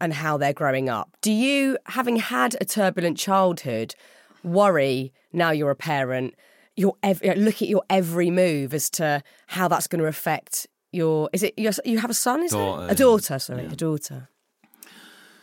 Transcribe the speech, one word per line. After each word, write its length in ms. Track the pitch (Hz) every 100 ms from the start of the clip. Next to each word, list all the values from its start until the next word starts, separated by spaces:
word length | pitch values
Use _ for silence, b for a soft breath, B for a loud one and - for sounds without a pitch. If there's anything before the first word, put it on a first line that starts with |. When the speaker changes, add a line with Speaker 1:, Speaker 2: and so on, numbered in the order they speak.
Speaker 1:
and 120 | 170
how 220 | 147 156 147
they're 140 | 143
growing 380 | 143 147 131 131
up. 260 | 110 - -
Do 100 | 214
you, 460 | 214 262 277 277 262 -
having 320 | 247 240 226
had 400 | - 247 247 240
a 60 | 190
turbulent 520 | 214 190 185 170 156
childhood, 800 | 202 190 185 165 135 110 113 - b b b b
worry 720 | 175 180 202 160 139 127 131 _ _
now 200 | 170 170
you're 200 | 156 147
a 40 | 139
parent, 600 | 165 143 127 131 131 - b b b -
your 200 | 190 -
ev-, 200 | 202 180
look 380 | 190 185 214 -
at 80 | 226
your 140 | 196 -
every 400 | 190 170 170 175
move 440 | 180 180 147 135
as 160 | 147 -
to 320 | - 156 147 b b b
how 200 | 185 180
that's 180 | 165 -
gonna 160 | 170 156
affect 640 | 151 175 160 - - - _ -
your, 380 | 180 160 156 151
is 120 | 185
it 100 | 196 -
your, 140 | 214 190 -
you 140 | 226
have 100 | 233
a 40 | 226
son, 280 | 247 277
is 100 | 349
it? 40 | 208
Speaker 2:
Daughter. 300 | 196 185 -
Speaker 1:
A 60 | 196
daughter, 440 | 262 214 - 135
sorry, 240 | - 127
Speaker 2:
Yeah. 80 | 156
Speaker 1:
a 40 | 151
daughter. 540 | 160 151 - 131 127 _ _ _ _ _ B B B B B B